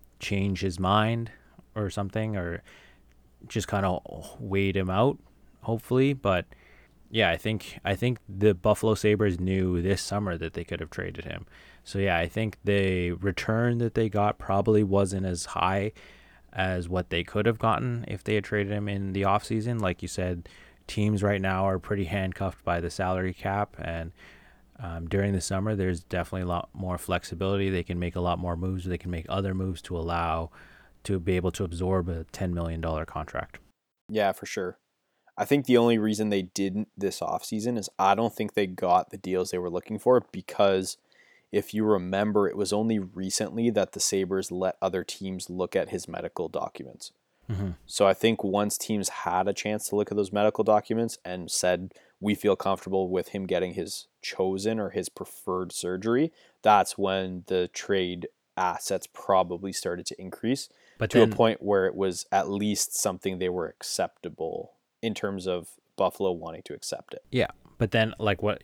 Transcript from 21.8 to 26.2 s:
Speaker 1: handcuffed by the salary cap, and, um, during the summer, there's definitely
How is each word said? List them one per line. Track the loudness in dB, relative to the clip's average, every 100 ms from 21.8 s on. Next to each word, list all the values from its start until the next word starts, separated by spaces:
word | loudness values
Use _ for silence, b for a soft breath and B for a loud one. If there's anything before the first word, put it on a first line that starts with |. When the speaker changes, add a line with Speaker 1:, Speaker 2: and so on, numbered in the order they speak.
| -2 -2 -2
Speaker 1:
handcuffed | -2 -2 -2 -6 -4 -2
by | -2
the | -2
salary | -2 -2 0 -2
cap, | -4 -2 -2 -2 -6
and, | -8 -6 -8 -12 B B B B B -14
um, | -10 -8 -2
during | 0 2
the | 0
summer, | 0 -2 0 0
there's | 0 -2
definitely | -4 -4